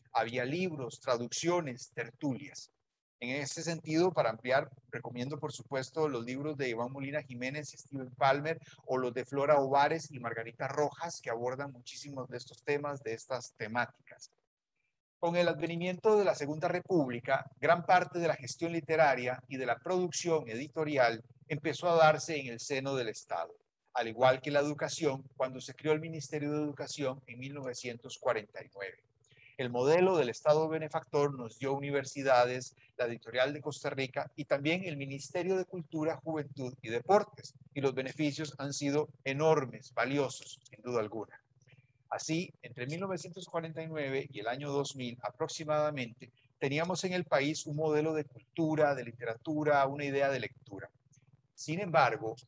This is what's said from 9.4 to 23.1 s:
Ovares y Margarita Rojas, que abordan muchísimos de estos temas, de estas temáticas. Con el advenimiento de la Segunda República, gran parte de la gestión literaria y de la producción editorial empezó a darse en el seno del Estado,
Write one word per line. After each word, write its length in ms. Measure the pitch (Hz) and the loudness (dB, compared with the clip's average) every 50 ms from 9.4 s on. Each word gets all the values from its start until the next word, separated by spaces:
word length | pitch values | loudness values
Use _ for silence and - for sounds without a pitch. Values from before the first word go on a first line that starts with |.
| 139 147 151 143 | 4 6 6 6
Ovares 500 | 135 131 139 139 139 147 160 160 151 - | 6 4 4 4 4 4 2 0 -4 -8
y 80 | 143 123 | -12 -8
Margarita 480 | 120 117 113 113 113 117 117 - 139 | -8 -6 -6 -6 -8 -10 -8 -8 -6
Rojas, 540 | 131 135 147 147 143 - - 165 170 - - | -4 0 0 0 0 -2 -4 -10 -10 -10 -8
que 100 | - 127 | -6 -6
abordan 400 | 117 117 120 123 131 135 143 143 | -4 -4 -2 -4 -4 -4 -6 -8
muchísimos 580 | 131 123 120 - - - - 143 135 135 123 - | -10 -14 -16 -16 -14 -14 -12 -10 -10 -10 -10 -8
de 80 | 123 | -10
estos 280 | 123 - - - - - | -12 -12 -14 -20 -8 -2
temas, 360 | - 147 143 143 147 143 131 123 | 0 0 0 0 -2 -6 -6 -6
de 100 | 110 113 | -6 -6
estas 380 | 113 - - 131 120 - - - | -6 -6 -6 -6 -6 -6 -8 -10
temáticas. 800 | - 113 107 113 123 120 - - _ _ - - - - - _ _ _ _ _ _ _ _ _ _ _ _ _ _ _ _ _ _ | -10 -8 -4 -2 -2 -2 -2 -6 _ _ -20 -20 -20 -20 -20 _ _ _ _ _ _ _ _ _ _ _ _ _ _ _ _ _ _
Con 160 | - 165 170 | 0 2 4
el 100 | 175 175 | 4 4
advenimiento 720 | 170 165 139 165 165 170 170 175 180 180 175 - 220 214 208 | 4 2 2 0 -2 -2 -2 -2 -2 -2 2 4 6 6 6
de 60 | 202 | 6
la 100 | 180 147 | 4 4
Segunda 320 | - 143 143 151 156 180 | 2 0 -4 -2 0 0
República, 840 | 170 175 180 175 - 190 165 143 127 123 120 - - 135 139 - - - - | 0 0 -2 0 2 4 4 4 4 0 -2 0 0 0 0 0 -4 -6 0
gran 260 | - 147 170 180 170 | 4 4 4 4 6
parte 320 | - 185 180 175 175 - 175 | 6 6 6 6 4 0 0
de 80 | 170 | 2
la 80 | 160 139 | 2 0
gestión 380 | - 135 117 - - 165 170 170 | 0 -4 -10 -6 -4 -4 -2 -2
literaria 680 | 165 151 151 160 156 160 143 131 123 123 123 123 123 - | -2 -2 2 4 6 6 6 6 4 0 -2 -4 -4 -8
y 100 | - 135 | -10 -8
de 100 | 131 127 | -4 -2
la 120 | 120 117 120 | -2 -2 -2
producción 720 | - 170 185 180 180 175 147 - - 170 165 156 139 117 | -2 -2 0 0 0 0 -2 -2 0 2 2 2 0 -2
editorial 720 | 110 117 143 156 - 160 156 147 151 135 123 117 117 113 - - - _ - | -6 -6 -8 -6 -4 -4 -2 2 4 4 6 4 4 0 -6 -14 -20 _ -10
empezó 420 | - 156 - - 160 135 - 175 175 | -6 -6 -4 -2 -2 -4 0 0 2
a 60 | 170 | 6
darse 460 | 165 160 156 151 151 - - 165 143 | 8 8 8 6 6 2 -4 -4 -4
en 80 | 135 123 | -4 -6
el 100 | 117 113 | -8 -8
seno 380 | - - 143 135 135 139 135 | -6 -4 -4 -2 -2 0 -2
del 120 | 131 120 | -2 -2
Estado, 460 | 110 | -2